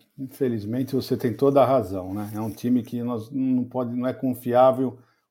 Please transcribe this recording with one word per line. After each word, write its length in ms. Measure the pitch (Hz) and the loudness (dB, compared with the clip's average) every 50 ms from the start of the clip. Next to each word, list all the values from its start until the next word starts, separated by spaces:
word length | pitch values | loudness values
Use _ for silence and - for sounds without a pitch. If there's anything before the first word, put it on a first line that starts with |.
| _ _ _ - | _ _ _ -14
infelizmente 760 | 135 131 - - 143 127 117 110 101 104 117 127 135 123 - | -12 -10 -6 -2 -2 -2 -2 -2 -4 -4 -4 -4 -4 -2 -2
você 220 | 127 117 - 131 | -2 -2 -2 -2
tem 180 | 113 - 123 107 | -2 -2 -2 0
toda 280 | - 139 139 139 143 | 2 2 4 6 6
a 40 | 127 | 6
razão, 480 | 120 135 131 110 95 95 95 90 92 95 | 6 4 2 2 0 -6 -8 -6 -6 -8
né? 160 | 104 107 104 110 | -8 -8 -8 -8
É 80 | 107 | -6
um 100 | 113 110 | -6 -8
time 320 | 95 - - 120 123 123 113 | -8 -4 -2 0 0 0 0
que 180 | - - 120 | -2 -8 -6
nós 300 | 117 120 123 113 110 113 | -6 -4 -6 -6 -8 -8
não 320 | 147 135 131 131 127 127 120 | -6 -4 -2 0 0 0 -2
pode, 320 | 123 - 127 127 117 120 | -2 -4 -6 -6 -4 -4
não 100 | 123 123 | -4 -4
é 80 | 127 123 | -4 -4
confiável 840 | - - 131 120 - - 120 120 123 131 - 127 120 135 127 110 - - _ _ _ _ _ | -2 -4 -4 -4 -4 -2 2 4 6 6 6 6 4 0 -4 -4 -8 -18 _ _ _ _ _